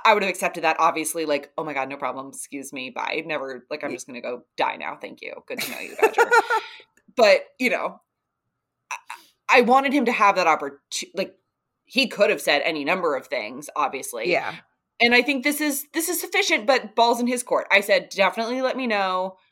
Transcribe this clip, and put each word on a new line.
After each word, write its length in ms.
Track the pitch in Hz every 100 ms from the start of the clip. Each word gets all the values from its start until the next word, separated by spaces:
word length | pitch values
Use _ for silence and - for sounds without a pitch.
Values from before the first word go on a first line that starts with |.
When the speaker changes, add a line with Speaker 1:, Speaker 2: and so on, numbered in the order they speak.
| 226
Speaker 1:
I 60 |
would 80 | 208
have 60 | 196
accepted 340 | 175 175 170 160
that, 100 | 160
obviously, 460 | 165 156 156 170 151
like, 260 | 143 - -
"Oh 60 |
my 100 | 156
God, 140 | 135 131
no 60 | 139
problem. 300 | 127 131 135
Excuse 440 | 139 - 143 127
me. 160 | 139 127
Bye. 320 | - - 160 160
Never, 400 | 147 135 123 -
like, 140 | 147 143
I'm 40 |
Speaker 2:
Ye- 40 | 123
Speaker 1:
just 100 | -
gonna 140 | 120
go 220 | 120 123 - -
die 180 | 131 -
now. 220 | 73 151
Thank 200 | - -
you. 120 | - - -
Good 140 | -
to 100 | 269
know 80 | -
you, 160 | - -
Badger." 340 | 427 - - 466 - 453 -
Speaker 2:
<laughs> 460 | - - _ _ -
Speaker 1:
But, 300 | 208 190 - -
you 120 | 247
know, 300 | 180 180 190 _ _ _ _ _ _ _ _ -
I, 40 | - - 113 - _ - 262
I 40 |
wanted 320 | 233 262 269
him 120 | 277 247
to 60 |
have 240 | 226 202 185
that 100 | 165
opportu-, 600 | 147 143 139 _ - - 147
like, 200 | - - _ _ _ _ _
he 220 | 240 240
could 220 | 196 202
have 100 | 185
said 200 | 170 143
any 220 | 170 156 143
number 300 | 185 165 127
of 120 | -
things, 420 | 127 107 127 147 151
obviously. 560 | 143 135 - 117 123
Speaker 2:
Yeah. 240 | 165 117 - - _ _ -
Speaker 1:
And 140 | 233 247
I 60 |
think 220 | 247 269
this 160 | 285 294
is, 280 | 302 - -
this 140 | 320 330
is 100 | 339
sufficient, 460 | 359 381 392 302 208
but 260 | 254 214 -
ball's 240 | 233 240
in 40 | 240
his 140 | 254
court. 260 | - 147 -
I 80 | 196
said, 280 | 208 185 -
"Definitely 520 | 190 190 220 226 262
let 140 | 254 254
me 80 | 247
know." 520 | 208 190 185 190 - _